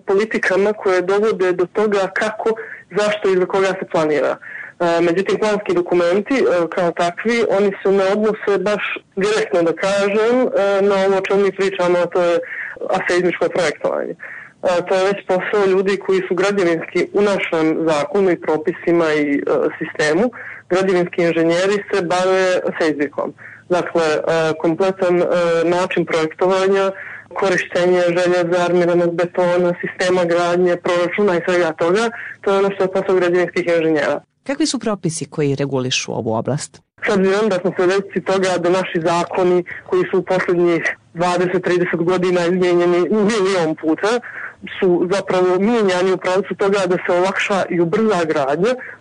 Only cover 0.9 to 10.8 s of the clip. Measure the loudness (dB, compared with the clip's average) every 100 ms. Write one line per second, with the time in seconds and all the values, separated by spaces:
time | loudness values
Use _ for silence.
0.9 | 0 2 2 2 0 0 0 -2 0 0
1.9 | 0 -2 -2 -4 -2 -4 -4 -8 -18 -8
2.9 | -2 0 0 0 2 2 0 0 -2 -4
3.9 | 0 0 0 0 -4 -10 -16 -14 -4 0
4.9 | 2 2 0 0 0 0 -2 0 -2 0
5.9 | 2 2 0 0 0 2 2 0 -2 -2
6.9 | 0 -2 -2 -2 0 0 2 0 0 0
7.9 | 2 2 2 0 -2 -2 0 0 -2 -4
8.9 | -10 -10 -4 0 0 0 0 0 0 0
9.9 | 0 0 2 2 2 2 2 2 2